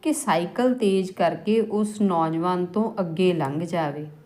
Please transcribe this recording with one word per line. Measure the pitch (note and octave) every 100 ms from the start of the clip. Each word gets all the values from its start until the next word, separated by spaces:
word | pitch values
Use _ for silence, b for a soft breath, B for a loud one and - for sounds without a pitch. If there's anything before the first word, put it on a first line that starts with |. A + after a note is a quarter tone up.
ਕਿ | D#4+
ਸਾਈਕਲ | D4 - E3 F3 - B3+
ਤੇਜ਼ | B3 G3+ F#3+ F#3
ਕਰਕੇ | - A3+ - - A3
ਉਸ | G#3+ G#3 G#3 -
ਨੌਜਵਾਨ | G3+ F3 E3 E3 F3 F3+ F3
ਤੋਂ | G#3 A3 A3
ਅੱਗੇ | F3+ D#3+ F#3
ਲੰਘ | F3 C#3 C#3+
ਜਾਵੇ | E3+ F3 D#3 D3 D3+ -